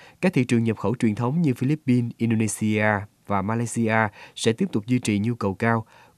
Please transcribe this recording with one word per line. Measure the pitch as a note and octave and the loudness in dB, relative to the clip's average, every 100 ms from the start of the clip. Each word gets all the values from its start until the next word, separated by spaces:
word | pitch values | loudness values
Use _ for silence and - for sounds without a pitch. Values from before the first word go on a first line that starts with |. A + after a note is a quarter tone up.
| - - | -20 -4
Các | F#3+ | 0
thị | E3 | 0
trường | B2 A#2 | 2 2
nhập | A2+ G#2+ | 0 -2
khẩu | G2 | -4
truyền | B2+ A2+ | 0 -2
thống | G#2 A#2+ D#3+ | 0 -2 0
như | D#3+ | 0
Philippines, | B2 B2+ D3+ - B2 A#2 - | 0 -2 -2 0 0 0 -2
Indonesia | A#2 A2+ A2 - G#2+ G#2+ G#2+ G#2 G#2 _ - | 0 2 0 -2 0 2 2 0 -2 _ -4
và | G2+ | -2
Malaysia | G2 A2+ A#2+ A#2+ A2 A2 G#2+ - - | -2 -2 -4 -2 0 2 0 -2 -18
sẽ | - A#2 | -2 0
tiếp | A2+ F#3+ | 0 -2
tục | A2+ G#2+ | -2 -2
duy | B2+ | -2
trì | - G#2 | 0 0
nhu | A2 | 0
cầu | A#2+ G2+ | -2 -4
cao. | F#2 A2+ A2+ A2 - - | 0 0 0 -2 -14 -20